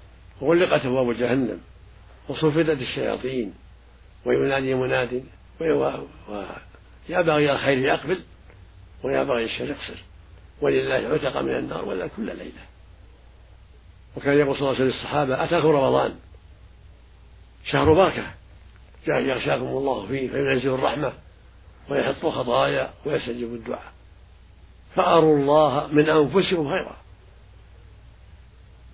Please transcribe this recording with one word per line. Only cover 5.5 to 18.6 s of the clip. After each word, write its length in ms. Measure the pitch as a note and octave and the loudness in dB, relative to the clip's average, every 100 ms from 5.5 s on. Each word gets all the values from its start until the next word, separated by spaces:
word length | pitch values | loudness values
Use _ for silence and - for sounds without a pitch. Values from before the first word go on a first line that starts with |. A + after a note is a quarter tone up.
| - | -6
ويو-، 400 | D#3+ C#3+ C3+ C3 - - - | 0 0 0 -4 -10 -16 -12
و-، 140 | G#2 F2+ - - - - - - | -10 -10 -14 -18 -20 -20 -20 -6
يا 120 | F3 | 0
باغي 300 | E3 D3+ D3 | 2 4 4
الخير 420 | C3 B2+ C3 C3+ | 2 2 2 2
أقبل 260 | D3+ C#3 F3+ - - - - - - - - | 0 -2 -6 -6 -20 -20 -20 -20 -20 -20 -10
ويا 200 | B2+ C3+ | -4 -2
باغي 220 | C3+ A#2+ A2+ | 0 0 -2
الشر 260 | - B2+ | -6 -8
اقصر، 320 | C#3 - - - - - - - - | -8 -12 -16 -20 -20 -20 -20 -20 -4
ولله 320 | C#3+ C3+ C3 C3 G#2+ | 0 0 0 -2 0
عتق 280 | D#3 C#3 C3+ | -2 -2 -4
من 140 | C3+ B2+ | -4 -4
النار 300 | C3 - - | -6 -8 -6
ولا 220 | G3 E3 | -6 -8
كل 180 | - G#3+ | -8 -10
ليلة". 360 | F#2 - - - - - - - - - - - - - - - - - - | -10 -14 -18 -20 -20 -20 -20 -20 -20 -20 -20 -20 -20 -20 -20 -20 -20 -20 -8
وكان 200 | C#3 C#3+ | 0 2
يقول 180 | C#3 C3+ | 2 0
صلى 60 | |
الله 140 | C#3 B2 | -2 0
عليه 100 | C3 | 0
وسلم 140 | - | -2
للصحابة: 440 | - - C#3+ B2+ | -4 -2 0 -2
"أتاكم 240 | E3 E3+ D3+ | 0 2 4
رمضان 480 | D3 C3 C3 A#2 - - - - - - - - - - - - - - - - | 4 4 2 0 -4 -18 -20 -20 -20 -20 -20 -20 -20 -20 -20 -20 -20 -20 -18 -4
شهر 280 | C#3+ C#3+ | 2 4
بركة، 300 | D#3+ F3+ B2 - - - - | 6 4 2 -8 -12 -20 -20